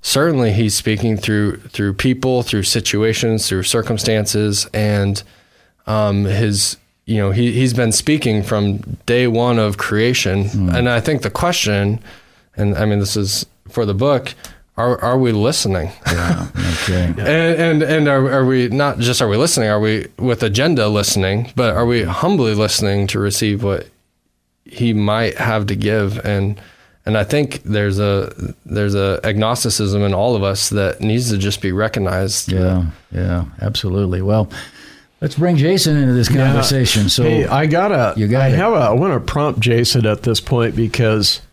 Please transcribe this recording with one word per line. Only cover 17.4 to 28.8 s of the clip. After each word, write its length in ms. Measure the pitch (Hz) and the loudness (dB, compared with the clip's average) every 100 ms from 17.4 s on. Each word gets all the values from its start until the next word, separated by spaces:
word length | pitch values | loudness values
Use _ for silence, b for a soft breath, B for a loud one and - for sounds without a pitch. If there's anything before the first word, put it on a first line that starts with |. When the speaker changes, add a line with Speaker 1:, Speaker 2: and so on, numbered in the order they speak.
| 165 165 165 151 | 2 2 2 2
Speaker 1:
and 260 | 156 156 147 | 2 2 2
are, 200 | 135 131 | 2 2
are 140 | 135 | 2
we, 240 | 131 131 123 | 2 2 2
not 300 | 127 143 107 | 0 0 0
just 240 | 120 123 | 0 0
are 60 | 117 | 2
we 80 | 104 | 2
listening, 320 | 165 - 110 | 2 2 2
are 100 | 104 | 2
we 280 | 107 107 - - | 2 0 -4 -4
with 240 | 123 113 | -2 0
agenda 460 | 113 101 151 147 107 | 0 2 2 2 2
listening, 640 | 104 101 104 95 101 120 | 2 0 0 0 0 -4
but 200 | - 120 104 | 0 0 2
are 100 | 120 | 2
we 160 | 120 | 2
humbly 520 | 90 87 175 196 117 | 0 -2 0 2 2
listening 520 | 104 107 - 104 101 98 | 2 0 0 0 0 0
to 100 | 104 | 0
receive 420 | 101 98 110 101 | -2 0 0 0
what 260 | 101 95 - _ _ _ _ _ _ _ | -2 -4 -6 _ _ _ _ _ _ _
he 280 | - - 120 | -20 -2 0
might 440 | 107 104 110 113 - | 2 2 0 0 -2
have 300 | 120 110 101 | -2 0 -2
to 80 | 104 | -2
give? 420 | 104 107 98 107 - | 0 0 0 -2 -2
And, 340 | 101 98 101 B B B B - | 0 -2 -4 B B B B -2
and 100 | 107 | -2
I 60 | |
think 380 | 104 147 143 - | 0 0 -2 -4
there's 380 | - 104 104 98 | -4 -2 0 0
a, 340 | 104 98 - - - - - | 0 0 -2 -8 -10 -10 -6
there's 280 | 90 | -2